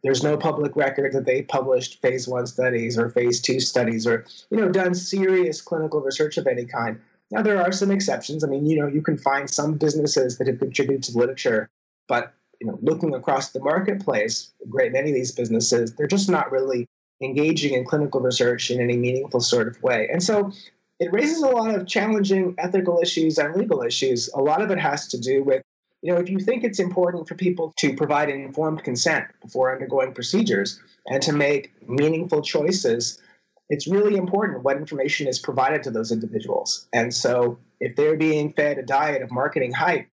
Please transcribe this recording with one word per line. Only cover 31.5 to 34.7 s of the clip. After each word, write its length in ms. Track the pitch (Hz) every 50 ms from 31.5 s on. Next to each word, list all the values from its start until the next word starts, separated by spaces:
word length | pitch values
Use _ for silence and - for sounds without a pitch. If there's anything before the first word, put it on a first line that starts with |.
| 147 139 - - _ _ - -
meaningful 540 | 123 139 147 156 160 160 180 175 - 151
choices, 800 | 147 - - 160 147 170 190 - - 123 113 120 117 - - - _ _ _ _ _ _ _ _ _ _
it's 180 | 151 147 -
really 300 | - 180 202 208 208 202
important 480 | 196 180 180 185 202 190 175 143 127 120
what 120 | 139